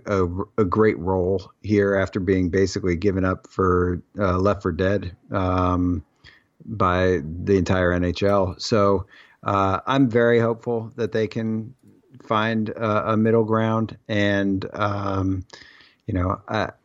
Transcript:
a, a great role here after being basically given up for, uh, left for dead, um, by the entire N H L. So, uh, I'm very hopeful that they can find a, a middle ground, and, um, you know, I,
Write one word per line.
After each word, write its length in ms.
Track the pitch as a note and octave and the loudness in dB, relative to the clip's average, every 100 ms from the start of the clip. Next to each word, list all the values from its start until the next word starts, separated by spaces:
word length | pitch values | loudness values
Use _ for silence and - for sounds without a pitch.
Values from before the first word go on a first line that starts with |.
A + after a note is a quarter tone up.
| - | 0
a, 220 | G2 F2+ F2+ - - | 0 0 -4 -4 -2
a 40 | |
great 360 | F#2+ G#2+ A2 - | 0 2 2 0
role 520 | F2 F#2+ F2+ F#2+ - _ | -2 0 0 -2 -6 _
here 320 | G2+ G#2 G2+ G2 | 0 2 2 2
after 240 | F#2+ G#2+ | 0 -2
being 300 | F2+ F#2 F2+ | 0 0 2
basically 460 | F#2+ F#2+ G2+ F#2 E2+ | 2 0 0 -2 0
given 300 | G2+ F#2 F#2 | 0 0 0
up 220 | F#2 - | -2 -6
for, 520 | - F#2 F2+ F2+ F2 - - | 0 2 2 0 -2 -8 -4
uh, 180 | G2 F#2 | 0 2
left 240 | G2 G2 | 2 0
for 100 | F#2+ | -2
dead, 440 | D#2+ F#2+ G2+ F#2 - - | 0 0 -2 -4 -14 -8
um, 720 | G#2 F#2 F#2 F2+ F2+ F2+ E2+ - _ - - _ _ | -4 -2 0 0 0 0 -2 -8 _ -20 -20 _ _
by 580 | A2+ G#2+ F#2 F2+ F#2 F2+ D2+ F2 | -12 -2 0 2 2 0 -4 -6
the 140 | F#2+ G2 | 0 2
entire 340 | E2+ F#2 F2+ | 2 2 2
N 120 | F2 | 2
H 180 | F2 E2+ | 0 0
L. 320 | G2 G2+ F#2 - | 0 2 0 -4
So, 480 | - A2 G2+ F#2+ - - - _ | -2 2 2 0 -4 -18 -20 _
uh, 360 | G#2 G2 F#2+ F#2+ - | -2 0 0 -2 0
I'm 240 | C3+ C3 | 0 2
very 280 | A#2 A#2 A#2 | 4 4 4
hopeful 520 | A2+ A#2 A#2+ A#2 A2+ A#2 | 2 -2 -4 -6 -6 -6
that 160 | G#2+ | -4
they 140 | A2+ G#2+ | -2 -2
can 460 | A#2 A2 A2 A2 - - _ _ - | -4 -4 -6 -8 -16 -20 _ _ -14
find 480 | - G#2+ A2 A2+ G#2+ | -2 0 0 -2 -4
a, 440 | - A2 G#2 G#2 | -4 0 0 2
a 40 | G#2+ | 2
middle 280 | A2 A2+ A2 | 4 2 2
ground, 520 | A2 A2+ A2 G#2+ - - | 2 2 0 -2 -6 -4
and, 560 | G#2 G2+ G2+ G2 F#2+ - | 0 2 2 0 -2 -4
um, 680 | - G#2 G2+ G2 G2 F#2+ F#2 - - - - - _ - | -4 -4 -2 -4 -2 0 -2 -6 -18 -20 -20 -20 _ -6
you 60 | |
know, 280 | F#2 F2+ G2+ - | -2 -2 -4 -4
I, 220 | A2 - - | -4 -4 -8